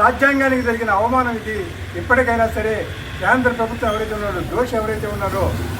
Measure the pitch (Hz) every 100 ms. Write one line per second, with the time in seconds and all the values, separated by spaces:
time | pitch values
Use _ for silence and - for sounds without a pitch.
0 | 214 254 269 277 269 254 240 226 226 196
1 | 226 254 247 226 214 214 175 - - 175
2 | 170 254 240 233 226 226 220 214 - -
3 | - - 185 254 247 233 226 233 233 214
4 | 220 214 208 180 - 208 247 233 214 220
5 | 214 208 196 190 175 - - -